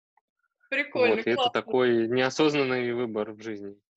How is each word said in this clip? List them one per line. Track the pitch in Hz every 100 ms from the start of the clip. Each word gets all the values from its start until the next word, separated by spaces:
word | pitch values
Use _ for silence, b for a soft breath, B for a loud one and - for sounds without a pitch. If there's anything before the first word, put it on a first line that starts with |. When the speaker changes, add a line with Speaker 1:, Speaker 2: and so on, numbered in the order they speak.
| _ _ _ _ _ _ -
Speaker 1:
Прикольно, | 269 285 269 240 214
Speaker 2:
Вот, | 226
и |
это | 233 247
Speaker 1:
классно. |
Speaker 2:
такой | 113 - 127 123 117 113
неосознанный | 127 131 143 156 143 131 127 120
выбор | 120 120 107 107
в | 107
жизни. | 110 101 101 101 _